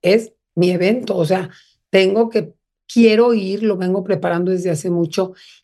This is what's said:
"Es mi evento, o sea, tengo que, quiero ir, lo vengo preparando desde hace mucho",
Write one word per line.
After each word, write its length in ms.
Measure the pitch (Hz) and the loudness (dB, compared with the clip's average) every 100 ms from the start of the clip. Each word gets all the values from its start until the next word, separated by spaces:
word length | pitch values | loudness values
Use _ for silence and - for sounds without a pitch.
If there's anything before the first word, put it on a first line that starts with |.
"Es 320 | 175 220 226 _ _ 170 | 0 0 -2 _ _ -2
mi 140 | 180 | 0
evento, 460 | 175 185 247 - 185 | 2 0 -2 -2 -2
o 80 | 156 | 0
sea, 240 | 185 170 - _ _ _ | -2 -4 -14 _ _ _
tengo 400 | 190 190 214 226 | 2 2 2 0
que, 240 | 220 160 _ _ _ - | -2 -6 _ _ _ -4
quiero 460 | 233 226 214 240 | 4 4 6 2
ir, 300 | 226 190 208 | 2 -2 -2
lo 120 | 220 185 | -2 -2
vengo 280 | 180 190 | -2 -2
preparando 480 | 196 175 175 170 180 | -2 -2 -2 -2 -2
desde 180 | 185 180 | -2 -2
hace 200 | 156 185 | -4 -2
mucho", 440 | 170 165 190 185 - - - | -2 -2 -4 -6 -8 -20 -20